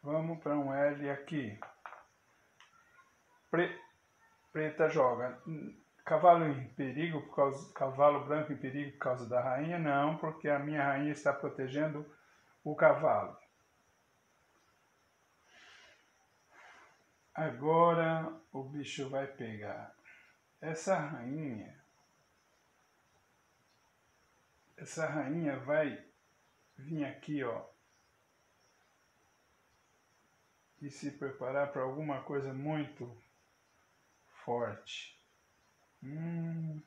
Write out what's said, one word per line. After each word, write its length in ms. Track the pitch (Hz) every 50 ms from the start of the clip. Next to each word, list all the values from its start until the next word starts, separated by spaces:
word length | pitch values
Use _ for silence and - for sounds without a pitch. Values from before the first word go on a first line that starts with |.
Vamos 380 | - 143 151 160 160 165 165 160
pra 160 | - 151 147
um 180 | 147 139 135 135
L 340 | 139 143 147 143 139 147 139
aqui. 500 | 139 139 - - 165 147 131 110 104 107 - - - _ _ - - - - _ _ _ _ _ _ _ _ _ _ _ - - _ - _ _ _ - - _ _ _ _ _ _ _ _ _
Pre-, 280 | - 165 180 180 - - - - _ _ _ _ _ _ _ _ _ _ _ _
preta 380 | _ 156 151 156 147 - 160 156
joga. 500 | 156 156 135 123 117 113 123 127 - - - 160 160 147 - - - - _ _ _ _ -
Cavalo 440 | - 165 156 165 180 170 170 165 151
em 200 | 139 131 123 -
perigo, 520 | - - 143 131 123 143 160 170 160 147
por 140 | - - -
causa, 360 | - 143 139 135 - - -
cavalo 520 | - - 165 135 131 131 143 147 147 143 131
branco 280 | 135 147 156 151 151
em 40 | 143
perigo 340 | 123 - 131 127 143 143 139
por 60 | 139 -
causa 300 | - 135 127 127 120 110
da 120 | 123 123
rainha? 380 | 127 131 127 135 151 165 175 175
Não, 380 | 160 147 143 139 143 151 165
porque 320 | 160 - 156 156 - - 147
a 100 | 147 143
minha 240 | 143 147 151 147
rainha 300 | 139 139 139 139 147 151
está 200 | 147 - - 151
protegendo 720 | 139 - - 143 135 - 135 127 131 147 151 156 151 147 151 - - _ _ _ _ _ _ _ _ _ _
o 100 | 156 151
cavalo. 640 | - 165 156 139 - 156 131 117 104 101 - - - - _ _ _ _ _ _ _ _ _ _ _ _ _ _ _ _ _ _ _ _ _ _ _ _ _ _ _ _ _ _ _ _ _ _ _ _ _ _ _ _ _ - - - - - - - - - _ _ _ _ _ _ _ _ _ _ _ - - - - - - - - - _ _ _ _ _ _ _
Agora 960 | _ - 160 156 123 120 139 156 165 165 170 170 165 165 165 165 165 160 160 160 - - - _
o 120 | - 135 135
bicho 440 | 135 143 147 139 - - - 139 131
vai 200 | 135 135 139 139
pegar. 720 | - - 123 113 107 104 104 101 98 87 - - - _ _ - - - - - _ _ _ _ _ _
Essa 360 | - 160 160 160 - 196 190
rainha, 800 | 170 151 147 160 127 117 123 139 156 156 139 120 104 98 104 - - _ _ _ _ _ _ _ _ _ _ _ _ _ _ _ _ _ _ _ _ _ _ _ _ _ _ _ _ _ _ _ _ _ _ _ _ _ _ _ _ _ _ _ _ _ _ _ _ _ _ _ _ _ _ _ _ _ _ _
essa 300 | - 165 - - 160 160
rainha 520 | 147 143 151 139 131 151 170 165 147 135 131
vai 460 | 123 135 147 156 156 139 110 - - - _ _ _ _ _ _ _ _ _ _ _ _ _
vir 280 | - 131 143 165 156 143
aqui, 380 | 131 - - - - 151 143
ó, 220 | 131 120 110 - - - - _ _ _ _ _ _ _ _ _ _ _ _ _ _ _ _ _ _ _ _ _ _ _ _ _ _ _ _ _ _ _ _ _ _ _ _ _ _ _ _ _ _ _ _ _ _ _ _ _ _ _ _ _ _ _ _ _ _ _ _ _
e 80 | 147 143
se 200 | 139 - - 143
preparar 600 | 139 - 143 135 135 - 131 127 135 143 143 139
pra 100 | - 135
alguma 400 | 127 131 131 147 156 151 139 131
coisa 300 | 131 - 147 139 135 135
muito 580 | 131 135 139 151 156 151 147 139 - - 123 120 113 107 - _ _ _ _ _ _ _ _ _ _ _ _ _ _ _ _ _ _ _ _ _ _ - -
forte. 760 | - 120 120 120 110 107 - - - - - - - - _ _ _ _ _ _ _ _ _ _ _ _ _ _ _ _ _
Hum. 800 | - 135 147 156 160 170 170 170 165 165 165 165 160 160 156 156 156